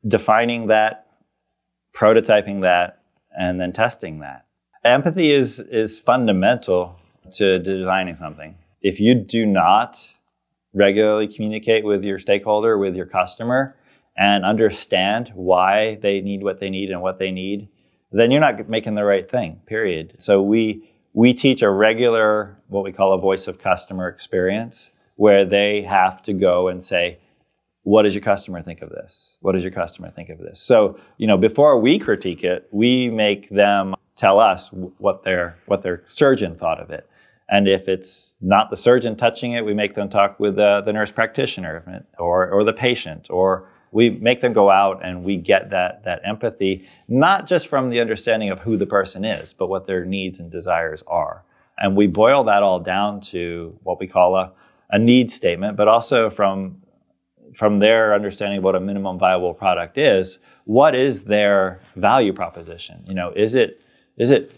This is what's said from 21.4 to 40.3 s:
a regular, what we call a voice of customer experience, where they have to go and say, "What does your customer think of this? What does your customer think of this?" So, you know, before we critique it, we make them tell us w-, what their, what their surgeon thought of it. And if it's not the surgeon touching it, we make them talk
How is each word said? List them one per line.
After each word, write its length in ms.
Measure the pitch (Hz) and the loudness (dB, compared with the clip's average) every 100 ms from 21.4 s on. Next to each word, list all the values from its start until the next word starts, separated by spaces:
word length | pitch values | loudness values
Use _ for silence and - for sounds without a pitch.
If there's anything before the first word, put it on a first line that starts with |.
| 135 127 | 0 2
a 80 | 107 | 0
regular, 880 | 98 110 113 120 113 107 107 101 98 _ | 2 2 2 0 2 2 0 -4 -14 _
what 180 | 101 | -8
we 80 | 98 | -6
call 220 | 87 98 | -2 0
a 40 | 95 | 2
voice 280 | 95 95 - | 0 -2 -6
of 120 | 90 | -8
customer 500 | 101 92 - 92 90 | -4 -4 -4 -8 -8
experience, 840 | - - 95 92 104 117 - - _ _ | -10 -6 -2 -2 -4 -8 -16 -20 _ _
where 320 | - 107 98 95 | 2 6 6 4
they 360 | 101 104 104 | 2 0 -2
have 400 | 92 98 92 92 | -2 0 0 -2
to 100 | - | -8
go 340 | 95 95 90 92 | 0 2 2 0
and 140 | 90 | -4
say, 360 | 90 90 87 85 _ _ _ _ _ _ | -6 -4 -4 -8 _ _ _ _ _ _
"What 200 | - 107 | 2 4
does 100 | 104 | 4
your 100 | 98 | 0
customer 380 | 110 98 - 90 | -2 -4 -4 -14
think 200 | 82 82 | -14 -16
of 80 | - | -16
this? 480 | - - - - _ | -18 -18 -20 -20 _
What 120 | 95 | -2
does 100 | 92 | -2
your 100 | 90 | -4
customer 380 | 92 85 - 87 | -8 -10 -10 -20
think 180 | 85 85 | -18 -20
of 100 | 80 | -18
this?" 220 | 82 - | -20 -20
So, 380 | - 117 104 - _ _ | 2 4 4 -2 _ _
you 100 | 110 | 0
know, 120 | 98 | 2
before 400 | 110 113 147 131 | 2 4 4 6
we 200 | 113 190 | 4 2
critique 460 | - 101 95 82 | 0 -4 -4 -6
it, 240 | 90 90 _ | -4 -4 _
we 360 | 101 117 127 123 | 0 2 2 -2
make 400 | 113 104 101 - | 0 0 -2 -4
them 460 | 101 101 101 95 95 _ _ | 0 2 2 -2 -8 _ _
tell 220 | 101 98 | 2 6
us 300 | 110 92 - | 4 2 -8
w-, 240 | 92 90 _ | -14 -14 _
what 260 | 98 92 | -4 -4
their, 320 | - 90 87 85 | -4 -4 -4 -10
what 180 | - 98 | -6 -4
their 200 | 92 87 | -4 -10
surgeon 520 | _ - 143 131 92 82 | _ 0 2 2 -2 -6
thought 240 | 85 80 | -6 -6
of 100 | - | -10
it. 180 | 76 _ _ _ _ - | -16 _ _ _ _ -2
And 200 | 101 101 | 0 2
if 200 | 95 95 | 0 0
it's 480 | 92 - - - _ | -6 -6 -20 -20 _
not 300 | 92 98 107 | 0 2 2
the 60 | 101 | -2
surgeon 400 | 120 123 117 110 | 2 2 2 -2
touching 360 | 117 - 123 | -2 -2 -8
it, 120 | 120 | -6
we 80 | 107 | -4
make 220 | 104 104 | -2 -2
them 160 | 107 101 | -4 -4
talk 280 | 104 98 | 0 0